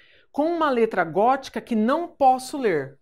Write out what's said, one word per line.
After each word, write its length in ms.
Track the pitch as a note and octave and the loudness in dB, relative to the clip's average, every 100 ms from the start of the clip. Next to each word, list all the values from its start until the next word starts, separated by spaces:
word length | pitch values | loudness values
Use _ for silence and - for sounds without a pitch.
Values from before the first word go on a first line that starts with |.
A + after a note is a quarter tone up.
| _ _ _ | _ _ _
Com 140 | - D#4 | -2 -2
uma 240 | E4+ D4+ | 0 0
letra 340 | B3 A3 G3+ | 2 0 0
gótica 560 | E3 D#3+ A#3 C4+ - A3+ | -2 2 2 0 -4 -10
que 160 | - A3+ | -4 0
não 320 | A3 D4+ E4+ | 0 0 -4
posso 500 | - C4 B3+ B3+ D4 | 2 2 2 -2 -4
ler. 420 | A#3 D#3 C3+ - | -2 -2 -4 -14